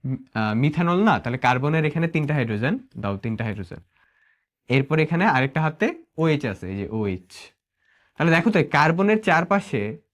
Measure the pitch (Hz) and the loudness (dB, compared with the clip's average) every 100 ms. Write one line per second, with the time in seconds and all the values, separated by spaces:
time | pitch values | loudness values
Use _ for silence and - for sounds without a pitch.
0 | 131 131 - 113 107 107 147 147 175 175 | -6 -8 -6 -4 -2 0 0 0 0 2
1 | 214 123 123 127 123 123 143 160 151 156 | 2 2 -2 0 2 2 0 0 -2 -2
2 | 165 160 147 151 117 107 127 247 - - | -2 -2 -2 -2 -2 -2 -2 -4 -8 -10
3 | 101 98 117 110 113 104 90 - _ _ | -6 -6 -6 -6 -6 -8 -12 -14 _ _
4 | _ _ _ _ _ _ _ 131 135 156 | _ _ _ _ _ _ _ 0 2 0
5 | 156 170 208 131 135 160 156 156 233 349 | 0 2 2 2 0 0 -4 0 -2 -2
6 | - - 160 151 120 95 90 98 101 110 | -14 -2 0 0 -2 -6 -8 -8 -6 -4
7 | 104 92 - - - _ _ _ _ _ | -4 -4 -10 -20 -20 _ _ _ _ _
8 | _ _ 165 165 226 208 - 147 156 170 | _ _ 2 4 4 2 2 4 4 4
9 | 196 214 214 165 175 202 196 120 101 160 | 2 2 2 2 2 -2 0 -4 -4 -8
10 | _ | _